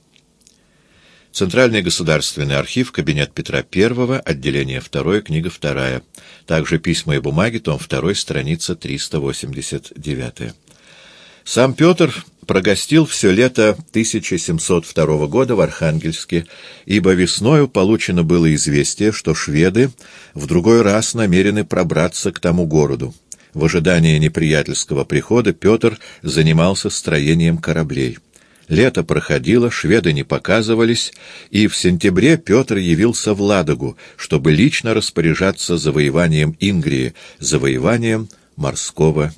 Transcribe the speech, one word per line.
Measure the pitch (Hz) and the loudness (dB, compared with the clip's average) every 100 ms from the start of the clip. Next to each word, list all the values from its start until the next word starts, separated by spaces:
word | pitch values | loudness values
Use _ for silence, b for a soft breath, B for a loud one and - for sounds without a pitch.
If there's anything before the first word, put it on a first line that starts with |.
| _ _ _ _ _ b b b b b b b b | _ _ _ _ _ b b b b b b b b
Центральный | - 95 110 127 110 | -4 0 2 2 2
государственный | 87 - 80 78 - 76 71 69 | -2 -2 0 0 -2 -4 -2 -2
архив, | 67 123 127 | -2 -4 -4
кабинет | - 76 73 69 | -4 -2 -2 -4
Петра | - - 69 | -6 -6 -6
Первого, | - 92 113 120 123 135 | -4 0 0 0 -2 -4
отделение | - 71 69 69 67 64 | -4 -4 -4 -4 -4 -8
второе, | - 71 73 104 | -8 -4 -2 -2
книга | 104 78 85 | -2 -4 -4
вторая. | - 73 69 65 64 - B B B - | -6 -6 -4 -4 -6 -10 B B B -4
Также | 80 73 80 | -2 0 -2
«Письма | 85 80 80 69 | -2 -4 -2 -2
и | |
бумаги», | 69 76 113 113 | -2 0 -2 -2
том | - - | -4 -6
второй, | - 67 80 101 | -4 -4 -2 -4
страница | - 76 67 82 - 87 | -4 -6 -4 -6 -6 -8
триста | - 69 - 78 | -8 -10 -6 -6
восемьдесят | 69 - 69 65 - 71 - | -4 -6 -10 -10 -10 -10 -12
девятая. | - 73 65 60 - 58 - _ B B B B B B B | -14 -8 -8 -8 -12 -14 -16 _ B B B B B B B
Сам | - 113 131 | -4 0 2
Петр | - 165 180 151 - - _ - | 4 2 4 0 -2 -16 _ -2
прогостил | 98 98 98 - 156 151 | 0 2 0 2 2 2
все | - 101 | 2 2
лето | 95 127 127 107 - - | 4 2 4 2 2 -4
тысяча | 113 110 113 - 87 | -2 -2 -4 -4 -4
семьсот | - 80 - 87 - | -2 -4 0 -2 0
второго | - 78 76 76 | 0 0 2 0
года | 104 127 107 | 0 0 2
в | |
Архангельске, | 80 - 82 78 82 80 - 85 80 B B B - | 0 0 -2 0 -4 -8 -4 -4 -4 B B B -2
ибо | 101 95 | 2 4
весною | 92 90 - 107 156 135 | 4 2 0 2 4 4
получено | 104 95 110 - 87 | 2 2 2 0 0
было | 82 87 80 73 | 2 4 4 2
известие, | 76 71 67 - 104 | 0 0 0 -2 -2
что | 107 - 78 | -2 -4 -4
шведы | - 73 92 101 131 - B B B | -2 2 2 2 0 -4 B B B
в | - 98 | -12 -2
другой | 165 104 117 | 2 4 4
раз | 101 104 - | 4 2 -2
намерены | 117 104 87 98 104 92 | -2 2 2 2 0 -2
пробраться | 90 85 78 85 - 98 | -2 0 0 -2 -2 -8
к | - | -4
тому | 87 87 82 | -2 0 2
городу. | 78 71 64 65 - _ B B | 2 2 -2 -8 -12 _ B B
В | - 80 | -2 0
ожидании | 90 85 87 80 78 | 2 2 4 4 4
неприятельского | 78 82 80 76 71 73 - 71 | 0 0 0 0 0 -6 -4 -6
прихода | 67 73 - 117 104 | -2 -4 0 0 0
Петр | 85 95 113 117 - B B | 0 2 2 0 -2 B B
занимался | 76 82 80 80 87 95 101 | -4 2 4 4 2 0 -4
строением | - - 76 73 82 82 82 | -6 -2 0 2 2 2 0
кораблей. | 82 82 76 67 62 - _ _ b b - | -2 -4 -2 -4 -6 -6 _ _ b b -2
Лето | 80 127 - | 2 2 0
проходило, | 82 78 - 71 67 120 120 | -2 -4 0 -2 2 2 2
шведы | - 78 110 - | -2 2 2 2
не | 71 | -2
показывались, | 67 143 - 107 107 113 117 120 - B B B B | -2 -4 0 -2 0 2 2 0 -4 B B B B
и | 101 104 | 0 2
в | - | 2
сентябре | 92 87 101 92 127 160 | 0 2 2 2 4 2
Петр | - 101 - 98 | 2 0 2 -2
явился | 90 80 113 113 107 | 0 2 2 0 -2
в | 101 | 0
Ладогу, | 101 101 78 65 67 - B B | 2 2 0 -2 -4 -10 B B
чтобы | - 78 73 | -4 0 2
лично | 78 135 - 117 | 4 2 2 -2
распоряжаться | 110 - - 80 76 95 - - 85 | -2 -2 -2 0 0 -2 -2 -4 -2
завоеванием | 76 71 71 76 87 78 76 80 | 0 0 0 2 2 2 0 -2
Ингрии, | 98 92 71 67 62 B B B | -2 0 -2 -2 -4 B B B
завоеванием | - 131 92 64 82 117 117 110 104 b b - | -4 -2 0 0 0 0 0 -2 -6 b b -8
морского | 69 64 - - 78 76 76 | -6 -6 -10 0 0 0 -4